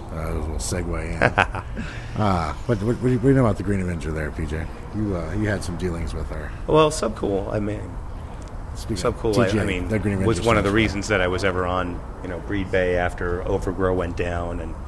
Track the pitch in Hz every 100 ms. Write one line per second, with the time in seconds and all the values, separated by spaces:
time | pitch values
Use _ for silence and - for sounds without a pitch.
0 | - 80 80 80 78 76 - 92 85 82
1 | 80 85 - - - 92 - - - -
2 | - 117 104 90 78 71 - 113 107 117
3 | 123 127 127 135 117 98 101 98 90 85
4 | 76 78 76 80 76 80 80 - - 104
5 | 107 90 80 98 107 98 - 85 90 85
6 | 82 80 78 78 - - - 156 156 151
7 | - 214 113 95 107 110 104 104 104 -
8 | - - - - - - - - - 107
9 | 123 110 117 101 95 107 98 92 90 107
10 | 98 98 98 87 113 107 98 107 104 98
11 | 95 101 90 90 98 90 90 92 90 87
12 | - - 90 85 - 101 92 92 90 90
13 | 87 - 90 87 90 98 - 87 92 92
14 | 87 87 87 87 85 87 82 80